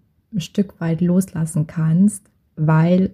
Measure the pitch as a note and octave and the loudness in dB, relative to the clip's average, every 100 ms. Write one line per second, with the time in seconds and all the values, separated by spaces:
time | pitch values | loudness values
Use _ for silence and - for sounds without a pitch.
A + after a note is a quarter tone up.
0 | _ _ _ G#3 - - G3 - E3 E3 | _ _ _ -8 -8 -4 -6 -4 -4 -2
1 | F3 F3+ F#3 E3+ D#3+ D#3+ D3+ - D#3+ E3 | 0 0 -2 -4 -6 -4 -4 -2 0 2
2 | G3+ - _ _ _ - D#3 D#3 E3 F3+ | 2 0 _ _ _ -4 0 2 4 2
3 | F#3 | 0